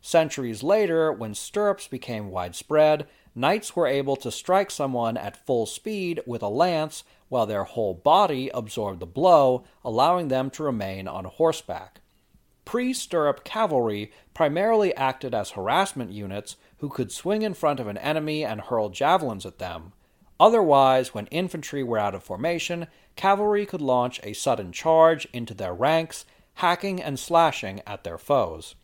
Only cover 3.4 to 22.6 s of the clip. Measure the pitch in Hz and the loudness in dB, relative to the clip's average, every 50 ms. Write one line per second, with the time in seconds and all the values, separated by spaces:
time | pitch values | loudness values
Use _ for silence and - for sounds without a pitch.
3.4 | 123 147 185 220 - - - - 170 135 135 139 135 135 139 135 - 120 107 - | 0 0 0 0 -2 -4 -2 0 2 2 2 0 0 0 -2 -2 -4 -8 -8 -8
4.4 | - - 180 190 202 196 - - 147 135 131 120 117 113 113 - - 101 - - | -2 2 2 2 2 0 -4 -4 -4 -2 -2 -2 -2 -2 -2 -4 -6 -8 -12 -12
5.4 | _ - 135 120 113 147 - - _ 220 220 202 190 175 170 160 - - 120 113 | _ -2 0 0 0 -2 -6 -10 _ -6 -6 -4 -4 -4 -4 -6 -6 -8 -8 -6
6.4 | - 104 104 127 165 185 175 160 156 156 - - - _ _ _ _ _ - 123 | -4 -4 0 2 2 2 2 -2 -2 -4 -8 -14 -18 _ _ _ _ _ 0 0
7.4 | 117 104 107 101 98 - - - 110 101 92 87 _ 143 156 185 208 185 151 131 | 0 0 0 -4 -4 -4 -4 -2 -2 -2 -2 0 _ 4 6 6 6 4 0 -4
8.4 | 131 135 - 127 113 107 - - 110 101 95 85 90 82 - - 151 185 175 151 | -6 -6 -6 -8 -10 -8 -6 -6 -6 -6 -6 -8 -12 -10 -4 2 6 8 8 8
9.4 | 139 131 127 123 - _ _ _ _ 120 110 113 135 160 175 180 170 147 131 131 | 8 6 4 2 -2 _ _ _ _ -4 0 2 4 4 4 2 0 0 -2 -2
10.4 | 131 139 - - 156 147 127 110 101 95 95 95 95 95 73 87 92 92 - _ | -2 -2 -6 -4 -4 -4 -2 -2 -4 -6 -8 -8 -8 -8 -8 -8 -10 -10 -2 _
11.4 | 160 160 156 - - - - - - - _ - _ _ _ _ _ _ _ _ | 2 2 2 0 -6 -10 -10 -10 -10 -14 _ -20 _ _ _ _ _ _ _ _
12.4 | _ _ _ _ _ - - 240 247 254 262 - - - - 170 151 147 139 - | _ _ _ _ _ -4 -4 -2 -2 -2 -2 -4 -6 -4 -2 2 2 2 0 0
13.4 | - - - 220 226 202 156 131 120 113 104 104 104 107 _ _ _ _ _ - | -6 -10 -2 -2 0 2 2 2 2 2 -2 -4 -6 -10 _ _ _ _ _ 0
14.4 | 165 147 143 165 196 220 226 220 208 185 - - 139 131 127 - - 131 117 110 | 0 2 2 0 2 2 4 4 4 2 0 0 0 -2 -2 -2 -6 -4 -4 -4
15.4 | 101 - - 107 92 101 127 170 196 190 - 139 123 95 92 104 104 95 95 104 | -4 -4 -6 -6 -2 0 2 2 0 0 -4 -8 -10 -8 -10 -10 -10 -8 -8 -10
16.4 | 107 - - _ _ _ _ _ - 147 135 - 127 101 - - - 170 202 220 | -10 -12 -16 _ _ _ _ _ -10 -10 -4 -4 -6 -6 -6 -8 -4 -2 -2 0
17.4 | 214 214 180 - - 156 147 131 123 104 104 101 - 139 156 156 151 151 151 151 | 0 -2 -4 0 0 0 0 0 -4 -8 -8 -6 -4 -2 -2 -2 -2 -2 -4 -4
18.4 | 156 107 110 107 - - 123 113 107 104 95 - 135 147 170 185 165 131 110 95 | -4 -4 -6 -8 -6 -2 -2 0 0 -2 -2 0 2 2 2 2 2 -2 -6 -6
19.4 | 87 92 - _ - 90 85 82 82 92 - _ _ _ _ _ _ _ _ _ | -10 -14 -12 _ -10 -10 -8 -10 -14 -16 -20 _ _ _ _ _ _ _ _ _
20.4 | 165 214 233 226 202 160 143 139 135 131 131 131 127 - - 110 104 - - 160 | 6 6 8 6 4 6 6 6 8 6 6 4 2 0 -6 -10 -10 -6 -4 -4
21.4 | 185 185 - 165 - - - 143 135 120 117 110 104 101 95 95 - - 92 92 | -4 -4 -6 -10 -10 -8 -6 -6 -4 -2 0 0 0 -2 -2 -6 -10 -10 -10 -4
22.4 | 120 165 175 170 | -4 -4 -2 -2